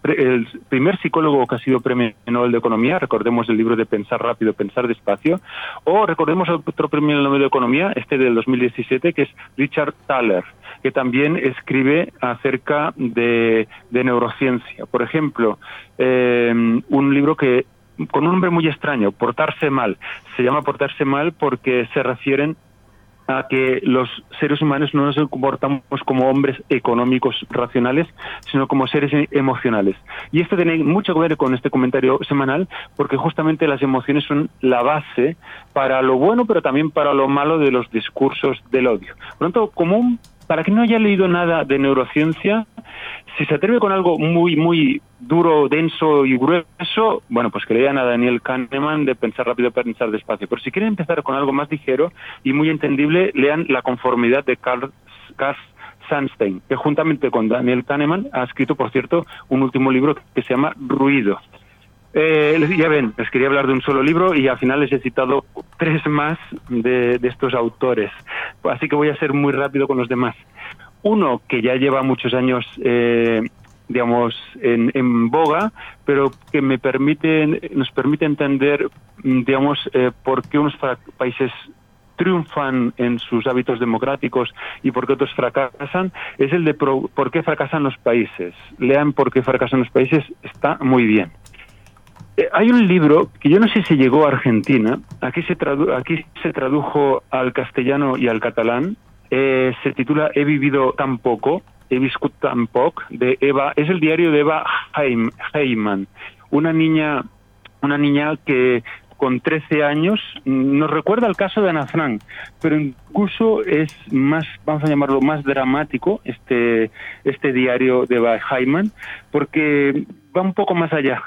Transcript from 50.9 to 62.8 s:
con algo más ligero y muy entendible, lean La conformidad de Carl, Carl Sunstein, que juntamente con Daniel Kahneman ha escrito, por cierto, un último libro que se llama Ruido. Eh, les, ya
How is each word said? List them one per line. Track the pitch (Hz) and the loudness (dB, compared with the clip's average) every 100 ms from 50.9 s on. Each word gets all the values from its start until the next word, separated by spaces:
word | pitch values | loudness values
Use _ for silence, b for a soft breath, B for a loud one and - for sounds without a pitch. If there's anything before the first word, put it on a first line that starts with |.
| 202 165 160 | -2 -2 -2
con | 139 | -2
algo | 135 139 | -2 0
más | 139 147 | -2 -4
ligero | 151 - 131 170 B B B | -6 -2 0 0 B B B
y | 131 | -2
muy | 139 156 | 0 0
entendible, | 156 147 135 147 170 185 | 0 0 0 2 2 0
lean | 139 139 156 165 | 2 2 0 -2
La | 131 | -2
conformidad | 127 123 127 120 120 131 | -2 -2 0 2 2 2
de | 143 123 | 0 -4
Carl, | - 123 135 _ - B B - | -4 -4 -6 _ -20 B B -6
Carl | 135 139 - B B B - | -4 -4 -14 B B B -4
Sunstein, | 147 135 - 101 92 - | -4 -4 -2 -4 -4 -6
que | 131 | -2
juntamente | 156 147 160 143 135 | 0 0 0 0 0
con | 120 110 | 0 0
Daniel | 120 123 123 | 0 0 0
Kahneman | 123 143 147 180 269 | -2 -2 0 -2 -4
ha | 131 | -6
escrito, | 127 - 131 | -6 -4 -2
por | 143 113 | 0 0
cierto, | - 120 170 - B B | -2 0 -2 -2 B B
un | 131 | 0
último | 135 131 135 | 0 0 2
libro | 127 143 - - | 2 2 -2 -6
que | - | -8
se | - | -2
llama | 127 151 - | -2 -2 -4
Ruido. | 131 131 135 139 101 95 - b b b b _ _ | -6 0 2 2 0 -4 -8 b b b b _ _
Eh, | 156 160 156 151 160 | 0 2 2 4 2
les, | 151 | 2
ya | - | 2